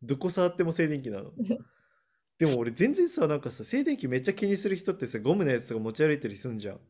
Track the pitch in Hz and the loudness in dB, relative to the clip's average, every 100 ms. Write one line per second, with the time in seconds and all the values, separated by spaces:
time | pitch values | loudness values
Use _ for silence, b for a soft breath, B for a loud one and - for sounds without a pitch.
0 | 117 139 180 175 180 175 170 160 160 147 | -4 -2 0 2 2 4 0 2 2 0
1 | 127 98 104 - 196 - - _ _ _ | -4 -8 -10 -6 -2 -4 -4 _ _ _
2 | _ _ _ - 160 123 117 120 220 294 | _ _ _ 0 2 2 0 2 2 4
3 | 349 - 160 147 - - - 254 294 285 | 2 2 2 2 -4 -8 -4 0 0 0
4 | 131 127 127 - 202 196 202 185 - 180 | 0 0 0 0 0 0 0 -2 -2 -4
5 | 117 113 117 196 156 123 - 113 110 110 | -4 -2 2 2 4 0 0 -4 -4 2
6 | 156 147 117 101 127 110 101 98 _ | 2 2 -2 -6 -8 -8 -8 -12 _